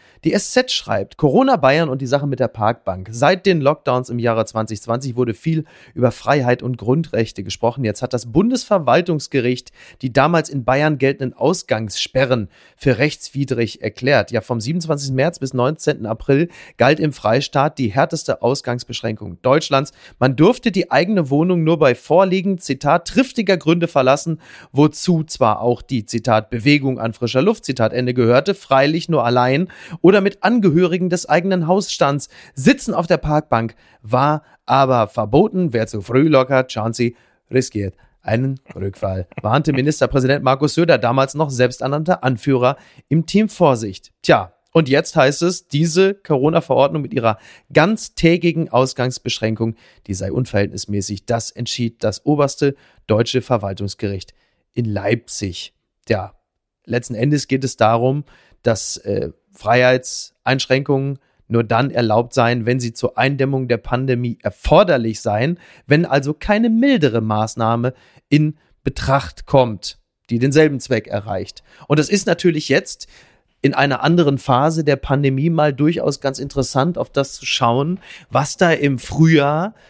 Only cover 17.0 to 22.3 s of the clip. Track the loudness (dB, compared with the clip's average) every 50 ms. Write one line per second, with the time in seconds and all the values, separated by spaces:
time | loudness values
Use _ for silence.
17 | 0 -4 -4 -4 -2 0 0 0 0 -2 0 0 0 0 -2 -2 -4 -2 0 0
18 | 0 0 -2 -6 -6 -6 -4 -2 0 0 -2 -2 -4 -6 -6 -6 -8 -10 -10 -8
19 | -6 -6 -6 -8 -10 -14 -14 -4 0 2 2 2 2 0 0 0 0 -2 -8 _
20 | -20 -20 -4 _ 0 2 4 6 4 4 4 2 0 0 0 0 -2 0 0 0
21 | 2 2 0 0 0 0 0 0 2 2 0 0 2 0 2 2 2 2 2 0
22 | -2 2 4 4 4 4